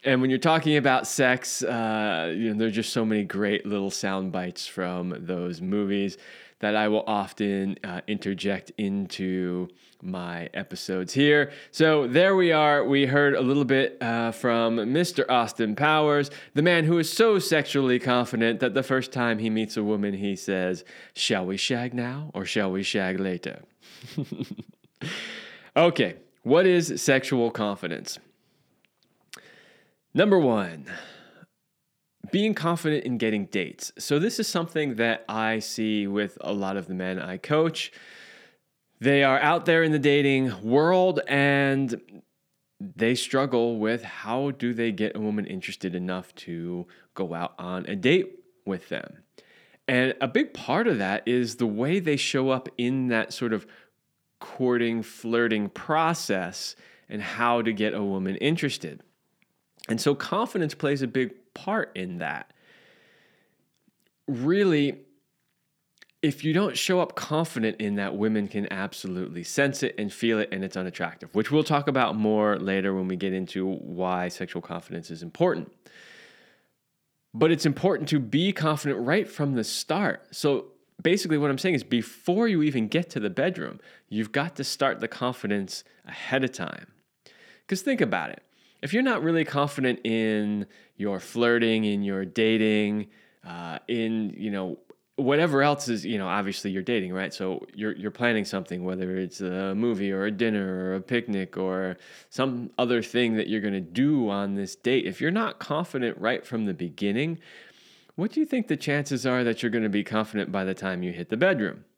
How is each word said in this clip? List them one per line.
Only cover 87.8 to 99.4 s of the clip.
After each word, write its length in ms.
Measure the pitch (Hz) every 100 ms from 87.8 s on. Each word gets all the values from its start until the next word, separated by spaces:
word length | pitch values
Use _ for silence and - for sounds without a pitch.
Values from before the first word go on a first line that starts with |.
think 180 | - 262
about 300 | 123 92 71
it. 120 | - _ _ _ _
If 100 | 143
you're 100 | 202
not 200 | 262 214
really 240 | 160 165 156
confident 580 | 143 143 - 127 123
in 640 | 117 113 110 107 104 104 98 - _ _
your 200 | 101 95
flirting, 640 | - 117 120 117 113 110
in 180 | 107 101
your 240 | 101 98 95
dating, 840 | - 110 113 107 107 104 104 104 _ _ _
uh, 360 | - 87 82 80 -
in, 460 | 117 113 113 104 -
you 140 | 107
know, 280 | 101 92 76 _ - _ -
whatever 460 | 127 143 170 139
else 260 | 147 143 135
is, 160 | 113
you 140 | 90 110
know, 100 | 92
obviously 420 | 95 101 98 104
you're 120 | 95
dating, 320 | 92 117 92
right? 180 | 92 95
So 340 | - 92 92 -
you're, 220 | - 107 -
you're 140 | 101
planning 340 | - 120 110
something, 400 | 101 98 90 90
whether 320 | 90 92 92 92
it's 240 | 90 -